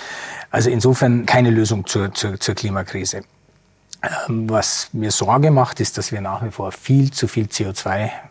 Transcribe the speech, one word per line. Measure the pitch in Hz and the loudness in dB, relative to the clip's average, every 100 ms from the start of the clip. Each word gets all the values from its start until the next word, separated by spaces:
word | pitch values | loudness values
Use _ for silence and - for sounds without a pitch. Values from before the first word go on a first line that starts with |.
| - - - - - | -12 -12 -12 -14 -4
Also | 117 120 | 0 2
insofern | 120 127 127 127 120 110 | 4 4 4 4 4 4
keine | 127 120 | 4 6
Lösung | 113 107 107 95 | 4 2 0 0
zur, | 107 98 | -2 -2
zur, | - 104 95 | -2 -4 -4
zur | - | -4
Klimakrise. | 98 107 95 92 98 95 - - _ _ _ _ _ _ - - - - | -4 -4 -4 -6 -6 -6 -8 -12 _ _ _ _ _ _ -10 -8 -6 -4
Ähm, | 113 110 | -4 0
was | 110 - - - | 0 0 -4 -6
mir | 117 107 | -4 -2
Sorge | - 101 127 156 | 0 2 4 4
macht, | 135 120 - | 4 2 0
ist, | 110 - | -4 -4
dass | - | -6
wir | 101 | -6
nach | 95 98 110 | -6 -6 -6
wie | |
vor | - 95 | -6 -8
viel | - - 139 135 | -6 2 4 4
zu | - 117 | 0 -2
viel | 117 107 | -2 -2
C | - 98 | -2 -4
O | |
zwei | 95 98 101 107 - - | -4 -4 -2 -4 -6 -16